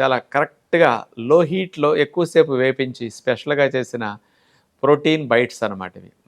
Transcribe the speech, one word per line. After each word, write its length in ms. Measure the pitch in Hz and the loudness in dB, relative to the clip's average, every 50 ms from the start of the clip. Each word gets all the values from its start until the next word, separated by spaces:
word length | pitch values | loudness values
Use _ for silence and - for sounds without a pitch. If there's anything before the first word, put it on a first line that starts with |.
చాలా 180 | 131 131 131 120 | -2 0 0 -2
కరెక్ట్గా 880 | - _ - 139 151 - _ _ _ _ - 170 165 139 120 110 - - _ - | -4 _ -2 -2 -2 -2 _ _ _ _ 2 2 4 2 2 0 -4 -10 _ -8
లో 220 | 113 123 156 170 | 0 2 2 4
హీట్లో 560 | 175 143 175 190 190 180 - 160 147 147 151 | 2 2 -2 -4 -6 -6 -4 -2 0 0 2
ఎక్కువసేపు 560 | 147 147 147 - 175 175 165 - 170 160 156 | 2 0 0 -2 -4 -4 2 4 2 4 4
వేపించి 580 | 135 123 127 131 131 - 135 127 123 - 120 113 | 2 0 0 0 0 -2 -4 -6 -6 -8 -10 -12
స్పెషల్గా 540 | - - - - 123 110 - 151 147 139 143 | -12 -6 -4 -4 -4 -2 -4 -2 0 0 0
చేసిన 400 | 135 - 131 123 - - 117 113 104 104 104 _ _ _ _ _ _ _ _ _ _ _ _ | 0 0 -2 -4 -6 -8 -8 -8 -8 -10 -12 _ _ _ _ _ _ _ _ _ _ _ _
ప్రోటీన్ 460 | - 135 147 139 147 156 156 156 151 120 | 0 2 2 2 2 0 0 0 0 0
బైట్స్ 340 | 113 117 123 117 - - 117 | 0 2 0 0 -4 -6 -6
అన్నమాట 320 | 107 101 95 92 90 - | -6 -6 -8 -12 -14 -14
ఇవి. 140 | 95 92 87 _ _ _ | -18 -20 -20 _ _ _